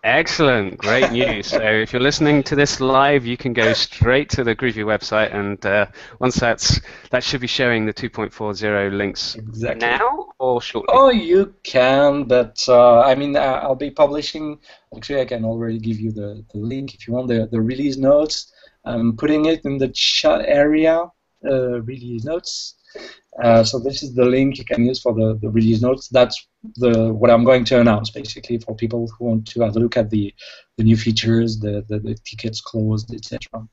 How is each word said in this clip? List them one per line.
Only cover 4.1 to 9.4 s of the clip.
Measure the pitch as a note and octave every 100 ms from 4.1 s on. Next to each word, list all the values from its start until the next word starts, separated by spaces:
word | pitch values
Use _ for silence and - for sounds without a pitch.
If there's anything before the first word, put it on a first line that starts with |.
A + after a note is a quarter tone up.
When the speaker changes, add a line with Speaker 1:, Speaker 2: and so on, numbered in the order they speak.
| C3 C#3+
Speaker 1:
to | -
the | A#2+ A2
Groovy | B2+ A2 G#2
website, | G#2+ - G#2+ G#2+
and, | G#2 G2+ G2+ G2+
uh, | G2+ G2+ - - -
once | B2+ -
that's, | A#2+ A2 - - - - -
that | B2+
should | - C#3
be | A#2+
showing | - B2+ A#2 A2
the |
two | G#2 B2
point | - G#2
four | - G#2+
zero | G2 G#2+ G#2 G2
links | G2 G2+ - -
Speaker 2:
Exactly. | A2+